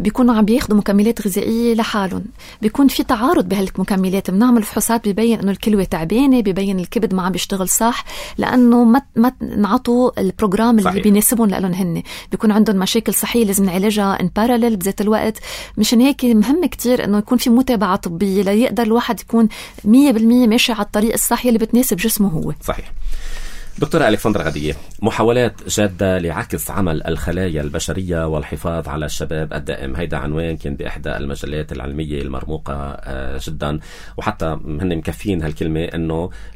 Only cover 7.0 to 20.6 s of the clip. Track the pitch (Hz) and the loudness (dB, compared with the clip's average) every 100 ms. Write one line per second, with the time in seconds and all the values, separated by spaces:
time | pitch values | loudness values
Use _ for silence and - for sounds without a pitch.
7 | 202 185 180 175 - 196 185 - 226 254 | 0 0 -2 -4 -4 -4 -2 2 0 0
8 | - - - - - 254 240 240 240 262 | -8 -12 -12 -4 2 4 6 6 6 4
9 | 277 - 247 254 - - 202 247 240 240 | 2 0 0 0 -6 -2 0 0 2 2
10 | 247 - 190 - 214 160 233 226 185 190 | 2 0 -2 0 0 2 4 4 2 2
11 | 208 208 208 233 220 185 185 175 185 165 | 4 4 4 2 2 0 -2 -2 -2 -4
12 | - - - 196 220 214 214 190 190 226 | -8 -14 -10 -2 2 4 4 2 0 0
13 | 214 196 - 240 208 196 196 175 208 208 | 0 -2 0 0 2 2 0 2 0 2
14 | 196 - 175 - 233 240 233 214 185 196 | 0 0 -2 0 2 2 2 0 -2 -2
15 | 208 220 220 220 - - - - 214 226 | 0 2 0 -4 -12 -14 -10 -2 2 4
16 | 262 277 247 220 208 320 294 - 240 247 | 4 4 4 4 4 2 0 -2 0 0
17 | - 208 208 247 254 233 262 226 196 196 | 2 0 2 0 4 2 4 0 2 0
18 | 185 165 202 190 190 208 247 202 226 233 | -2 -2 0 2 2 2 2 2 2 2
19 | - 202 - 226 220 - - - 202 247 | 0 -4 0 2 2 0 -14 -6 4 6
20 | 285 226 226 247 240 233 | 6 6 4 6 6 4